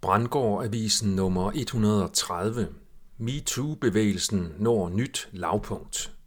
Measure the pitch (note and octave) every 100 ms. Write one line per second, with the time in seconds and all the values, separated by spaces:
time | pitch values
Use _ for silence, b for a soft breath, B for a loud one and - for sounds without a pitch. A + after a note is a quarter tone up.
0 | F#2+ G2+ A#2+ C#3+ A#2+ G2+ G#2+ A2+ A2 -
1 | G#2 F#2+ F#2+ F#2 F#2+ G#2 A2+ B2 G#2+ G#2+
2 | F2 - - F2 G2+ A#2+ F#2 - - -
3 | - - A#2 C#3+ - - C#3+ D3+ B2+ G2+
4 | G#2+ F#2 - G2 E2+ D#2 A2 A2+ F2+ F#2
5 | C3 - - F#2 E2+ G2+ - G2+ - -
6 | - -